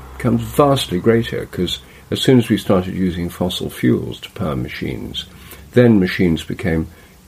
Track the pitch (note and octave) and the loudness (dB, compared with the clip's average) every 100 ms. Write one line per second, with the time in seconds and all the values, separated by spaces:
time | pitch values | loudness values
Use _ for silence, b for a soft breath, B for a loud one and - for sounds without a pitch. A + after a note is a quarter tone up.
0 | - - B2 A#2 A2+ - C#3+ C3+ - F2+ | -18 -6 -2 0 0 2 4 2 0 0
1 | A2+ A2+ A2+ - - - F2 - B B | 2 2 0 -6 -6 -4 -4 -6 B B
2 | B G2+ - B2+ A#2 G2+ - F#2+ F#2 F#2 | B -2 4 4 4 0 2 0 0 -2
3 | F#2 F2 E2+ - F#2 - D2 - - G2+ | -2 -2 -6 -4 -4 -4 -8 -2 0 0
4 | - - - - E2+ C2+ B1 - D2 B1+ | -2 -10 -14 -8 -6 -4 -6 -8 -8 -8
5 | G#2+ - - B B B B B2 B2 G#2+ | -10 -12 -14 B B B B 4 6 6
6 | F2+ - F#2 D#2 - - F2+ D#2+ D#2+ B | 4 2 0 0 -4 -6 -2 -2 -4 B
7 | B B | B B